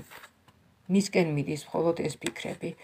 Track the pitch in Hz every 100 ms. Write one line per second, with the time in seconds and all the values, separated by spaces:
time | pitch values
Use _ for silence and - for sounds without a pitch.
0 | - - - _ _ _ _ _ - 196
1 | 190 190 165 147 - 147 - 165 165 165
2 | 151 - - - - - 175 -